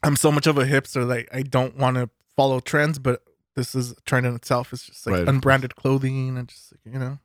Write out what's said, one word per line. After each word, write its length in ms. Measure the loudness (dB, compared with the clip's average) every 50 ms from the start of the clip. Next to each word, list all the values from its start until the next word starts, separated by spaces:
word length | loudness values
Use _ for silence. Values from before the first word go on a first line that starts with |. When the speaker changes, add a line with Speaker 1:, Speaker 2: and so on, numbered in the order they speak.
| 2
Speaker 1:
I'm 120 | 2 2
so 160 | 4 4 4
much 160 | 4 4 2 2
of 100 | 2 2
a 60 | 2
hipster 420 | 2 2 0 0 0 -4 -4 -2 -2
that 200 | -2 -4 -4 -8 -8
I 60 | -8 -8
don't 320 | 0 0 0 0 0 -2 -2
wanna 320 | 0 0 0 0 -2 -4 _ _ _ _ _
follow 240 | 2 2 2 2 0
trends, 400 | -2 0 0 2 2 2 0 -2
but 220 | 0 -2 -2 -2 _ _ _ _ _ _ _
this 200 | -6 -6 -4 -4
is 160 | -4 -4 -4
a 40 | -8 _ _
trend 200 | 0 0 2 2
in 100 | 0 -4
itself. 360 | -4 -2 -2 0 0 0 -4
It's 140 | -10 -16 -16
just, 200 | -16 -20 -12 -4
like, 100 | -2 0
Speaker 2:
Right. 120 | 0 2 2
Speaker 1:
unbranded 480 | 2 2 4 4 4 4 2 -4 -10
clothing 640 | -4 0 0 0 2 0 -2 -2 -2 -4 -4 -6 -8
and 100 | -10 -12
just, 260 | -16 -20 -20 -20 _ _ _
like, 80 | -12 -8
you 60 | -8
know. 200 | -6 -6 -8 -12